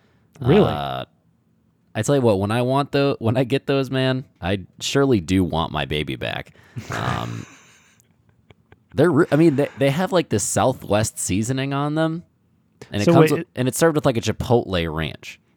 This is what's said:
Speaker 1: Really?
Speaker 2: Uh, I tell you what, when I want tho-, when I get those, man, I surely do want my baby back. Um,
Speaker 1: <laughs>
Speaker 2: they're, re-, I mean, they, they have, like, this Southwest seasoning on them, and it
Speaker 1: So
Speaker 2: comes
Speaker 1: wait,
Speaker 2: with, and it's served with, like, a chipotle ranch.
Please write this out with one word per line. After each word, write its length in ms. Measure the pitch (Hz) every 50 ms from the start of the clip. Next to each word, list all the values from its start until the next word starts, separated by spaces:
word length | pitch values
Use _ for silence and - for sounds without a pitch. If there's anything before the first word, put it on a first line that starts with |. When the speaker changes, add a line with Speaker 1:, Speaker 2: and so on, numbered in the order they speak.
| _ _ _ _ _ _ _ -
Speaker 1:
Really? 280 | 131 123 160 214 165 80
Speaker 2:
Uh, 320 | 76 73 71 69 64 65 64 - _ _ _ _ _ _ _ _ _ _ _ _ _ _ _ _ -
I 80 | 110
tell 120 | 110 - 143
you 60 | 139
what, 160 | 123 117 101 95
when 120 | 98 101
I 100 | 110 123
want 300 | 123 127 131 139 143 -
tho-, 240 | - 139 139 139 - -
when 180 | 110 110 98
I 60 | 123 139
get 220 | 113 135 135 -
those, 240 | - 139 139 135 127
man, 340 | 131 131 131 131 131 131 131 - _ _
I 240 | 87 90 101 101 90 - _ -
surely 400 | - - - 139 139 135 123 104
do 220 | 80 76 95 95 92
want 280 | 80 76 80 82 -
my 120 | - 76 73
baby 280 | 67 73 76 76 67 65
back. 360 | 58 - 55 50 - - - - _ _ _ _ 117 107 -
Um, 540 | 62 - 58 62 60 58 58 58 58 57 - -
Speaker 1:
<laughs> 60 | - - _ _ _ _ _ _ _ _ _ _ _ _ _ _ _ _ _ _ _ _ _ _ - _ _ _ -
Speaker 2:
they're, 160 | - 151 180
re-, 160 | - 139 175 -
I 60 | 147
mean, 200 | 147 165 165 139
they, 120 | 131 143 - - -
they 120 | 135 139
have, 220 | 135 165 190 180
like, 160 | 190 175 - -
this 140 | - 104 -
Southwest 720 | - - 98 101 127 127 - - - 98 104 107 - - -
seasoning 540 | - - 92 101 113 117 131 135 135 139
on 220 | 139 139 147 147 151
them, 300 | 160 160 160 160 170 170 _ _ _ _ _ _ _ _ _ _ _ - -
and 100 | - 104
it 20 | 104
Speaker 1:
So 80 | 175
Speaker 2:
comes 200 | 170 165 160 156
Speaker 1:
wait, 60 | 147 -
Speaker 2:
with, 60 | - - -
and 140 | - 127 127
it's 100 | - -
served 180 | 165 170 151
with, 100 | 139 -
like, 100 | 143 117
a 40 | 113
chipotle 760 | - 110 - - - - 120 120 - - 95 87 82 82 76
ranch. 460 | 80 80 67 - - - - - - _ _ _